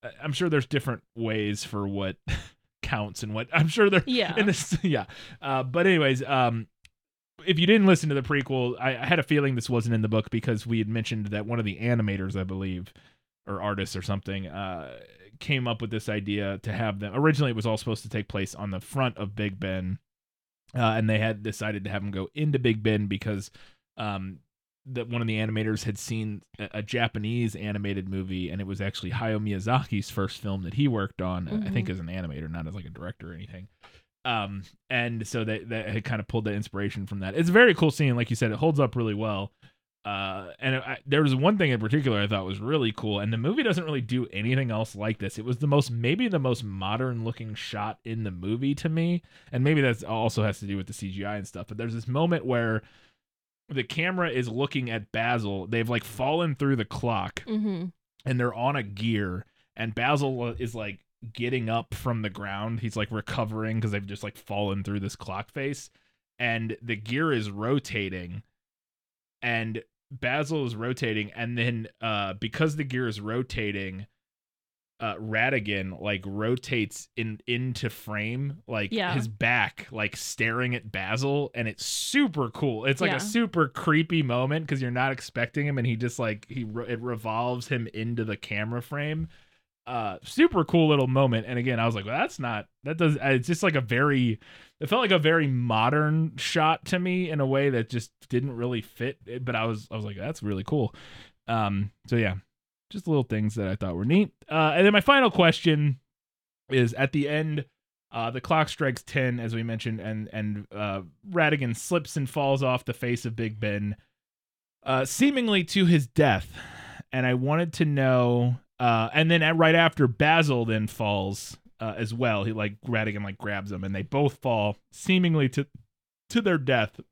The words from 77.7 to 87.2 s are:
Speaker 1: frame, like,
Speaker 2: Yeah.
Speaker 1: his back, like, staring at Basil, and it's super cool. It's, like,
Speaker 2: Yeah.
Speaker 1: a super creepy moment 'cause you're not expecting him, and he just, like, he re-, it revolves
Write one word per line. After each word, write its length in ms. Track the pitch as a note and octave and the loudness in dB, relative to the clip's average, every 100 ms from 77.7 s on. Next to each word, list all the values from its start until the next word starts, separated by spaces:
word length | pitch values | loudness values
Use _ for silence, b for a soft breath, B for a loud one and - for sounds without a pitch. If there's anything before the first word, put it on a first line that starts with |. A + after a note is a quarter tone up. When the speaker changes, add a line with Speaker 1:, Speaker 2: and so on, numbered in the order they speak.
| A#2+ B2 | -4 -6
Speaker 1:
frame, 760 | - - G#2 G#2+ B2 C#3 C#3+ - | -6 -8 -6 -4 -4 -6 -8 -6
like, 260 | A#2 G2+ | -4 -2
Speaker 2:
Yeah. 220 | A3+ F3+ | -2 -2
Speaker 1:
his 140 | C3+ A2+ | -2 -4
back, 580 | G#2 A2+ A#2+ G2+ - - | -2 0 2 0 -4 -14
like, 240 | A2 G#2+ - | -4 -4 -4
staring 580 | - - A#2 A#2 B2+ | -10 -4 -2 0 -2
at 180 | A#2+ G#2+ | -4 -6
Basil, 580 | F#2+ F#2+ A2 C#3 C#3+ C#3+ | -8 -4 -2 0 0 -2
and 120 | - A2+ | -4 -6
it's 180 | G2+ - | -6 -6
super 640 | - - C#4 C#4 D3+ B2 | -6 -2 2 2 0 -4
cool. 340 | - C#3+ A2 | 0 -2 0
It's, 160 | B2+ C3+ | 0 2
like, 120 | F3 | 0
Speaker 2:
Yeah. 40 | E3+ | 0
Speaker 1:
a 40 | |
super 480 | G#3 A3+ A3+ F3 D3 | -2 0 0 2 0
creepy 540 | - - D3+ D#3+ E3 | 0 2 2 4 2
moment 460 | C3+ A#2+ C3 D3+ D#3 | 2 0 0 -2 -2
'cause 140 | C3+ | -4
you're 80 | B2+ | -2
not 220 | B2 C3+ | 0 -2
expecting 540 | C3 - - A#2+ - C#3+ | -2 -8 -4 -4 -2 -2
him, 120 | C#3 | 0
and 80 | B2 | 0
he 100 | A2+ | 0
just, 220 | A#2+ - | -2 -2
like, 280 | A#2 G#2+ - | -4 -4 -8
he 140 | B2+ | -8
re-, 220 | A2+ A2 A#2 | -6 -8 -6
it 120 | A#2+ | -6
revolves 680 | B2 A#2 | -6 -6